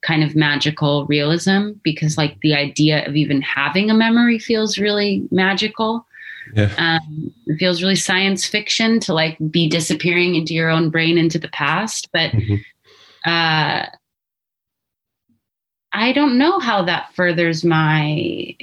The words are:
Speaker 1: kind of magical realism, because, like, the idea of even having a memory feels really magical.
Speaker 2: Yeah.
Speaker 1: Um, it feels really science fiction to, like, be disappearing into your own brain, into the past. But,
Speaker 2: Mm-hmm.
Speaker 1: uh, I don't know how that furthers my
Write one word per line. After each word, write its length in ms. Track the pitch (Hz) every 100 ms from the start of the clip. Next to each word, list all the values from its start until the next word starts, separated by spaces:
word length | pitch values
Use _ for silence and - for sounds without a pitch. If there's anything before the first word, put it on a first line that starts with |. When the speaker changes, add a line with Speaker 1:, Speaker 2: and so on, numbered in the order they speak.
Speaker 1:
kind 200 | - 160
of 120 | 151 151
magical 680 | 151 147 147 151 147 143 139
realism, 640 | 147 147 170 190 196 208 208
because, 340 | 160 156 156 151
like, 220 | 147 -
the 140 | 156 147
idea 500 | 143 139 151 151 -
of 100 | 147
even 240 | 147 143
having 480 | 135 135 143 175 214
a 20 | 220
memory 440 | 226 233 240 226
feels 400 | - 226 220 196
really 440 | 208 208 208 196 -
magical. 760 | 180 190 190 214 - 220 233 - - - - - 104
Speaker 2:
Yeah. 160 | 104 -
Speaker 1:
Um, 540 | 165 160 156 151 - - -
it 120 | 156
feels 240 | 185 175
really 120 | 185 185
science 480 | - 185 196 190
fiction 560 | - 214 208 - 226 226
to, 120 | -
like, 240 | 160 160 160 156
be 180 | 170 165
disappearing 640 | 165 160 156 175 175 175
into 220 | 170 160 165
your 140 | 165
own 180 | 160 165
brain, 300 | 165 165 165
into 180 | 165 165
the 100 | -
past. 600 | - 143 160 220 - -
But, 200 | 170 160
Speaker 2:
Mm-hmm. 240 | 110 110 104 - _ _ _ - _ 160
Speaker 1:
uh, 560 | 170 165 156 147 - - - _ _ _ _ _ _ _ _ _ _ _ _ _ _ _ _ _ _ _
I 180 | 202 233
don't 240 | 269 294 247
know 200 | 302 381
how 240 | 247 202
that 300 | 175 165 -
furthers 500 | - 180 165 170 160
my 920 | 170 160 156 156 151 151 - - - -